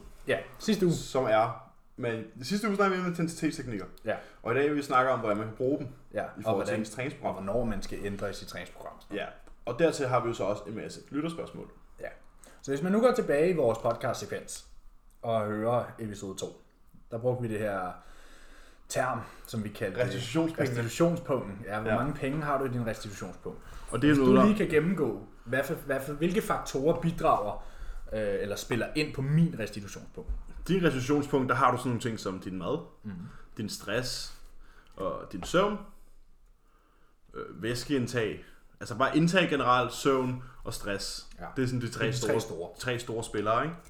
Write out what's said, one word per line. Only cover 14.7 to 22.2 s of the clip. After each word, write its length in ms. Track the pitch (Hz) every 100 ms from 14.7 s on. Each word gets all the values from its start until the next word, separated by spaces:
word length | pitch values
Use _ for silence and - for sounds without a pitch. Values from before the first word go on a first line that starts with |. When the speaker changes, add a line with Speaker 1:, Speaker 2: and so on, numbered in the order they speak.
| - - - - -
Speaker 1:
og 240 | 117 113 107
hører 380 | 104 110 120 98 -
episode 380 | 110 98 98 90
to, 240 | 90 - - _ - - -
der 60 | 113
brugte 240 | 127 123
vi 120 | 117
det 60 | 107
her 320 | 107 98 90 87 - - - - - - - - -
term, 300 | - 127 117 98 - -
som 160 | 117
vi 60 | 104
kaldte 340 | - 101 113
Speaker 2:
Restitutionspengene. 680 | 123 - - 160 165 160 135 120
Speaker 1:
restitutionspunkten. 840 | 117 - 170 160 - 127 101 98 98
Ja, 140 | 107
hvor 120 | 110
Speaker 2:
Ja. 60 | 107
Speaker 1:
mange 160 | 139
penge 280 | 147